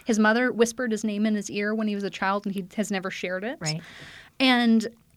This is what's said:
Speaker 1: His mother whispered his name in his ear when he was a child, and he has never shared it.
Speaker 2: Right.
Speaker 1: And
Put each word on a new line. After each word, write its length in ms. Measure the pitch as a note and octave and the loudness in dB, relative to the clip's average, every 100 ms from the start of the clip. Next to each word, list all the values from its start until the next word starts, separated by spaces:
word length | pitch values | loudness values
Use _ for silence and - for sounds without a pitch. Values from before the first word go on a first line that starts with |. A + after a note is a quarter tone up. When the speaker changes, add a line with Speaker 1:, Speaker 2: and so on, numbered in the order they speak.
| - | -2
Speaker 1:
His 120 | G#3+ | 2
mother 340 | G#3+ A3+ B3+ | 4 4 2
whispered 380 | G#3 A3+ A#3 B3 | 2 0 0 -4
his 120 | G#3+ | -2
name 200 | A3 G3+ A3 | -2 0 0
in 80 | |
his 160 | G#3+ G3+ | 0 -4
ear 240 | G3 G#3 | -4 -2
when 120 | A3 G#3+ | -2 -2
he 60 | |
was 100 | G3+ | -2
a 60 | G3 | -4
child, 340 | - F#3+ G3+ G3+ | -2 -2 0 -2
and 80 | |
he 120 | G3 F#3 - | -6 -6 -6
has 140 | G#3 | -4
never 200 | G3 F#3+ | -4 -4
shared 340 | - F3+ F#3 | -6 -6 -6
it. 140 | G#3+ D#4 | -6 -6
Speaker 2:
Right. 200 | D#3+ D#3 - - - - - - | -4 -6 -8 -18 -20 -20 -14 0
Speaker 1:
And 480 | C4 B3 A#3 A3+ G#3+ - _ | 4 4 6 4 2 -6 _